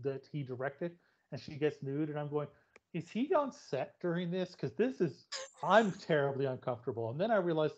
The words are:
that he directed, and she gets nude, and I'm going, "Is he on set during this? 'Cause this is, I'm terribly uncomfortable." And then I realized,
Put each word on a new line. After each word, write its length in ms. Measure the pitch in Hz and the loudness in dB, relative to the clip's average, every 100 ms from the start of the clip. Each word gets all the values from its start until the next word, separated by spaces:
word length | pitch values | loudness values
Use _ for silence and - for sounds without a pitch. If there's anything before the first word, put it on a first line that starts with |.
that 240 | 135 139 - | -4 -4 -6
he 100 | 151 | -8
directed, 540 | 127 123 135 139 175 170 _ _ _ | -6 -4 -4 -4 -8 -8 _ _ _
and 100 | 143 | -12
she 140 | - | -10
gets 260 | 147 147 143 | 0 0 0
nude, 280 | 135 139 156 | -4 -2 -2
and 80 | 147 | -4
I'm 100 | 147 | -4
going, 200 | 147 147 - _ - _ | -4 -4 -10 _ -20 _
"Is 160 | 175 165 | -8 -6
he 240 | 208 277 | -4 2
on 180 | 359 277 | 2 2
set 420 | - - 131 139 - | -4 -6 -4 -4 -4
during 320 | 175 170 175 | -2 0 0
this? 240 | 185 180 - | -2 -4 -4
'Cause 160 | 135 | -4
this 280 | - 247 254 | 0 0 2
is, 260 | 170 - _ - - - | 0 -2 _ -10 -10 -6
I'm 300 | 160 208 220 | 4 6 6
terribly 540 | - - 151 139 131 135 | 0 2 2 2 0 -2
uncomfortable." 640 | 127 - 120 - 113 113 | -2 -4 -4 -4 -2 -2
And 100 | 135 | -2
then 100 | 214 | 2
I 60 | 214 | 2
realized, 380 | 175 156 156 | 2 2 2